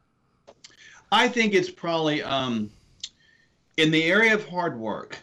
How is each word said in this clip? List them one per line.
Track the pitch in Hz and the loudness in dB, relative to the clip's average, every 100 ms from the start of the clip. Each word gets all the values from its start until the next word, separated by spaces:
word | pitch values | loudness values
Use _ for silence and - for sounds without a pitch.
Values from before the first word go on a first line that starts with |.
| _ _ _ _ _ - - _ - - - | _ _ _ _ _ -20 -20 _ -20 -18 -2
I | 208 247 | 2 2
think | 240 220 | 2 2
it's | 190 - | 2 0
probably, | - 170 165 156 151 | -4 -4 0 0 -2
um, | - 135 131 113 107 - _ _ - _ _ _ _ _ _ - | -2 -4 -2 -4 -6 -12 _ _ -16 _ _ _ _ _ _ 0
in | 156 | 2
the | 160 165 | 2 2
area | 202 226 | 4 4
of | 214 - | 2 -2
hard | 180 170 120 | -4 -4 -4
work. | 110 90 - - | -6 -8 -10 -18